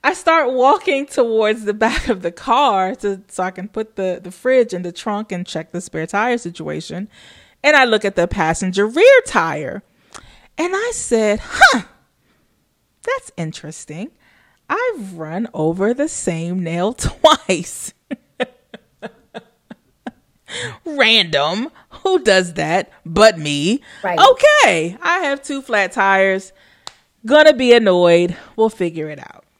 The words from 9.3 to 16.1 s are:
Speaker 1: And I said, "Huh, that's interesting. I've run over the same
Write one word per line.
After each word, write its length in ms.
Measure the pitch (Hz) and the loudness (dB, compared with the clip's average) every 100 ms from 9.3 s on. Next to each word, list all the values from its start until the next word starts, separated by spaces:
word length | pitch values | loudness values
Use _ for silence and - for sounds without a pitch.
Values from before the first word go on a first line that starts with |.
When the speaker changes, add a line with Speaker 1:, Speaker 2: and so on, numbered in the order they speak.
| 220 165 151 139 202 _ _ _ - - - _ - | -2 -2 -4 -8 -10 _ _ _ -20 -20 -20 _ -6
Speaker 1:
And 160 | 349 | -4
I 180 | 381 466 | -2 -4
said, 480 | 453 - 226 214 214 | -6 -2 0 2 -2
"Huh, 380 | - - 679 277 - _ _ _ _ _ _ _ _ _ _ _ | -4 2 4 4 -4 _ _ _ _ _ _ _ _ _ _ _
that's 300 | - 508 - - | -6 -6 -8 -10
interesting. 760 | 160 - 156 - - 156 254 _ _ _ _ _ - | -8 -8 -16 -16 -16 -12 -12 _ _ _ _ _ -8
I've 480 | 359 508 370 196 170 | -4 -4 -6 -12 -12
run 320 | 156 175 233 | -10 -8 -8
over 400 | - 156 175 202 | -2 -2 0 -2
the 140 | 247 | 0
same 560 | 311 | -4